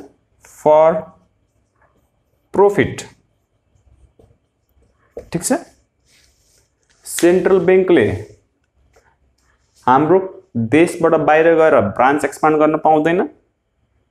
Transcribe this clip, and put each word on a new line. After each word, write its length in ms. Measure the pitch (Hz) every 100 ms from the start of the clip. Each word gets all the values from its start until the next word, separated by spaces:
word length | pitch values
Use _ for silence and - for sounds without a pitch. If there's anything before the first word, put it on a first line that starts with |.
| - _ _ _ _ -
for 300 | 151 151 160 160 - _ _ _ _ _ _ _ _ _ _ _ _ _ _
profit। 520 | - 202 196 92 110 - _ _ _ _ _ _ _ _ _ _ _ _ _ _ _ _ _ _ _ _ - -
ठिक 120 | 170
छ? 100 | - 294 - _ _ _ _ _ _ _ _ _ _ _ _ _ -
Central 540 | - 170 180 180 190
ब्याङ्कले 460 | 170 185 185 165 104 95 - _ _ _ _ _ _ _ _ _ _ _ _ _ _ _ -
हाम्रो 320 | 131 151 185 185 - _ 117
देशबाट 560 | 113 143 170 - 165
बाहिर 420 | 160 147 156 165 165
गएर 240 | 160 143
ब्रान्च 440 | 101 - 127 147 147
expand 320 | - 160 151
गर्न 200 | 156 151
पाउँदैन 440 | 156 156 156 175 277 _ _ _ _ _ _ _ _